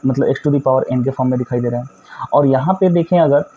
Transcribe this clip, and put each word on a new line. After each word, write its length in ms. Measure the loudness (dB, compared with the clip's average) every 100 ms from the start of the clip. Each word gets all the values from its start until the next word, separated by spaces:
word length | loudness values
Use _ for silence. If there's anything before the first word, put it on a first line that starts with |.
| -2
मतलब 220 | 0 0
x 180 | 0 0
to 80 |
the 80 | 0
power 200 | 0 0 0
n 120 | 0
के 60 | -4
form 200 | -2 -2
में 80 | -2
दिखाई 220 | -4 -4
दे 80 | -4
रहा 120 | -6
है। 60 | -8 -18 -20 -16 -4
और 140 | 0 2
यहाँ 280 | 2 0 0
पे 80 | 2
देखें 300 | 2 0 2
अगर 240 | 4 2 -2